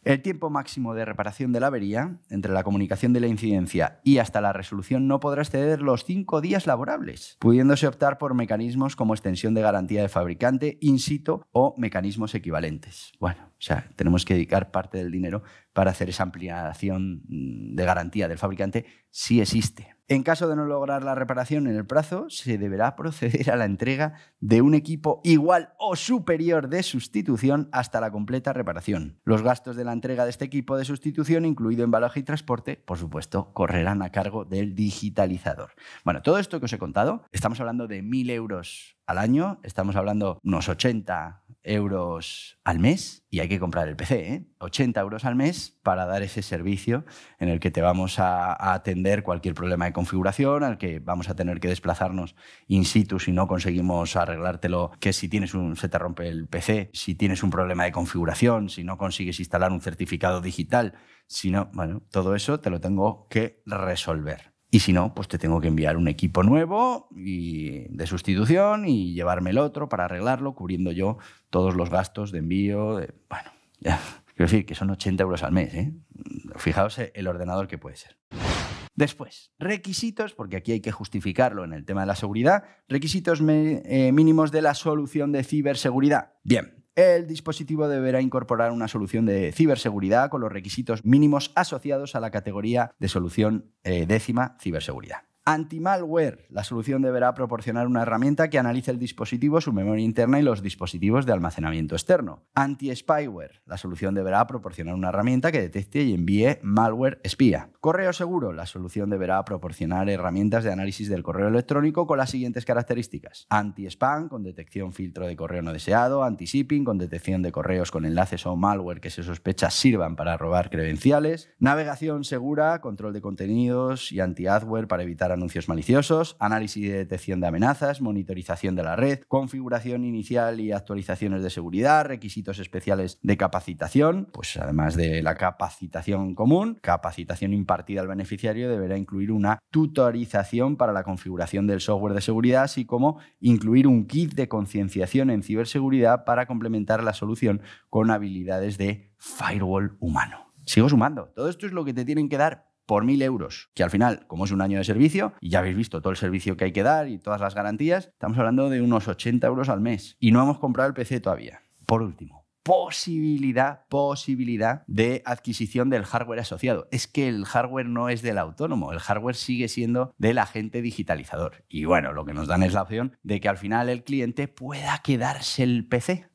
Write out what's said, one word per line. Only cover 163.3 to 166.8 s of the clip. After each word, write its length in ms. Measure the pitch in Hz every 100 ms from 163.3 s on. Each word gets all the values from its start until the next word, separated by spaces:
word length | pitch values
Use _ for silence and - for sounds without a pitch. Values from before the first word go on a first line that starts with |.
| 143 135 120 135 143 _
posibilidad 920 | 139 143 143 - 127 120 113 113 147 -
de 340 | 101 117 127
adquisición 640 | 123 120 123 107 110 123 131
del 160 | 123
hardware 360 | 98 117 117 117
asociado. 480 | 110 - 127 98